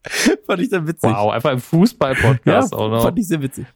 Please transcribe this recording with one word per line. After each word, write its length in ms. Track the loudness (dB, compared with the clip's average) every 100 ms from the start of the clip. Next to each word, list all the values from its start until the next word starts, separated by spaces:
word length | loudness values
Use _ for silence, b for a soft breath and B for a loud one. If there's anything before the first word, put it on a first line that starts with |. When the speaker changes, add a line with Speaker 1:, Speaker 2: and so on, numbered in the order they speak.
Speaker 1:
<laughs> 440 | -10 -2 0 0 -2
Fand 160 | -2
ich 80 | -2
dann 180 | -2 -4
witzig. 220 | -2 -2
Speaker 2:
Wow, 220 | 0 0
einfach 200 | 0 0
im 80 | -2
Fußball-Podcast 1120 | 0 2 2 2 -2 2 2 2 2 2 0
Speaker 1:
Ja, 60 | -2
Speaker 2:
auch 120 | -2
noch. 120 | 0
Speaker 1:
fand 160 | 0 0
ich 80 | -4
sehr 140 | -4
witzig. 240 | -4 -8 -16